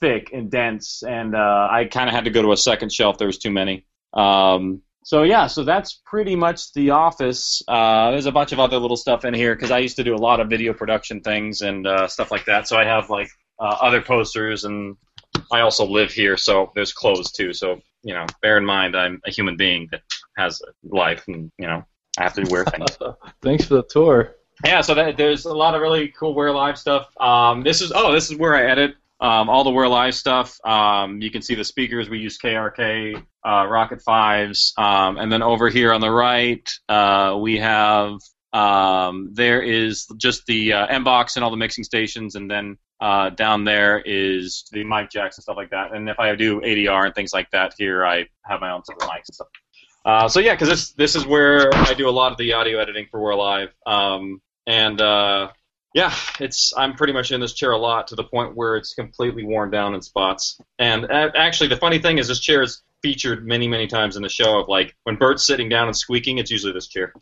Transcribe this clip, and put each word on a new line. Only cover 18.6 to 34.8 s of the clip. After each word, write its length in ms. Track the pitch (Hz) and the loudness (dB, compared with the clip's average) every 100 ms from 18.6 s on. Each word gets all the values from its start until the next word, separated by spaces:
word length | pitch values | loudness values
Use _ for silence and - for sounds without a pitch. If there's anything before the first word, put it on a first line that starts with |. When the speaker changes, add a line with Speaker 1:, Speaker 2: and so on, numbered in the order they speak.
| 101 | 2
Speaker 1:
mind 320 | 98 92 92 | 0 0 0
I'm 240 | 90 90 98 | -2 -4 -10
a 60 | |
human 240 | 95 98 87 | -6 -4 0
being 320 | 95 87 82 | 0 0 -4
that 100 | 80 - - - - | -12 -12 -16 -12 -6
has 240 | 90 82 | -4 -6
a 100 | - _ 92 | -14 _ -6
life, 300 | 95 85 85 - | 0 0 -2 -8
and, 200 | 85 80 - | -12 -14 -12
you 100 | 87 | -8
know, 180 | 82 - _ _ - | -8 -8 _ _ -4
I 60 | |
have 100 | 90 | -4
to 120 | 101 92 | -2 -2
wear 160 | 90 92 | 0 0
things. 320 | 80 80 - - - | -2 -6 -6 -10 -12
Speaker 2:
<laughs> 260 | - - | -20 -6
Thanks 240 | 131 147 - | -2 0 2
for 100 | 139 | 2
the 80 | |
tour. 520 | - 151 160 123 110 - _ _ 147 | 2 2 6 4 2 -6 _ _ 2
Speaker 1:
Yeah, 160 | 180 | 2
so 120 | 151 | 2
that, 220 | 151 160 147 | 2 2 2
there's 300 | 147 147 165 | 0 0 -4
a 80 | |
lot 200 | 156 160 | 0 2
of 80 | 160 | 2
really 280 | 160 160 147 | 0 0 -2
cool 240 | - 156 143 | -6 -4 -2
We're 160 | 147 | 0
Live 260 | 143 143 143 | 0 -2 -2
stuff. 300 | - 139 135 - | -2 -2 -2 -2
Um, 420 | 123 120 120 120 | 4 6 6 4
this 180 | 135 160 | 0 0
is, 120 | 175 185 | 0 0
oh, 160 | 214 | 4
this 180 | 156 156 | 2 0
is 80 | 151 | -2
where 180 | 165 143 | 2 4
I 80 | 123 | 4
edit, 260 | 131 143 - _ _ | 2 2 -2 _ _
um, 280 | 123 113 110 | 2 2 4
all 140 | 127 | 4
the 60 | 139 | 4
We're 180 | 127 127 | 4 4
Live 280 | 123 127 123 | 4 2 -2
stuff. 440 | 139 127 123 - - | 0 0 0 -6 -2
Um, 560 | 110 104 101 98 104 | 2 4 2 -2 -6
you 100 | 107 | -8
can 100 | 113 | -8
see 140 | - 113 | -6 -6
the 80 | |
speakers. 460 | 101 - 123 120 107 | -6 -6 -4 -4 -6
We 100 | 110 | -8
use 180 | 107 - | -10 -8
K 180 | 123 110 | -4 -4
R 140 | 107 | -4
K, 440 | - 113 110 107 107 - _ 107 | -4 -4 -4 -6 -10 -14 _ 0
uh, 220 | 104 98 | 2 2
Rocket 320 | 113 110 117 | 0 -2 -4
Fives. 720 | - 113 107 104 101 101 - | 0 2 4 2 -2 -2 -2
Um, 400 | - | 0